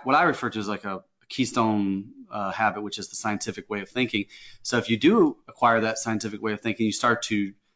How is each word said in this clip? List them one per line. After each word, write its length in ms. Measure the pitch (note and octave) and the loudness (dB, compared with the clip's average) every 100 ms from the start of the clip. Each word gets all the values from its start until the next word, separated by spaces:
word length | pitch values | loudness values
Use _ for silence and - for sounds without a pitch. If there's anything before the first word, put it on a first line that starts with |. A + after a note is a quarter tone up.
what 100 | C3 C#3+ | 2 4
I 80 | |
refer 260 | F3 C3 A#2+ | 4 2 -2
to 80 | G#2+ | -4
as, 100 | G#2 | -4
like, 160 | G2+ | -4
a, 120 | G2+ F#2+ | -4 -8
a 300 | - _ _ | -10 _ _
keystone, 800 | - A#2+ - A2+ G#2+ G2 G2 G2+ - - | -2 0 2 2 2 2 -2 -6 -14 -12
uh, 200 | G#2+ G2 | -6 -6
habit, 320 | G2 A2 G#2 | 0 0 0
which 160 | G#2 G2 | -6 -10
is 100 | F#2+ | -10
the 80 | - | -8
scientific 540 | A2 G#2 - G2+ - | -4 -4 -4 -8 -8
way 100 | G#2 | -8
of 80 | G2 | -6
thinking. 380 | - B2 G#2+ G2+ - - - | -2 -2 -2 -6 -12 -20 -14
So 140 | - B2 | -4 -2
if 140 | A2+ | 0
you 80 | A2+ | 2
do 400 | C#3+ A3+ D#3+ - - | 6 6 4 2 -10
acquire 320 | - A#2+ A2+ | 0 4 4
that 160 | A2 A2+ | 2 -2
scientific 440 | - G#2+ A2 G#2 | -4 -4 -4 -6
way 100 | A2 | -6
of 80 | G#2 | -4
thinking, 240 | A2+ G2+ | -4 0
you 80 | A2 | 0
start 300 | G2+ B2 A#2 | 2 2 2
to 280 | - G#2+ G2 - _ | 0 0 -2 -6 _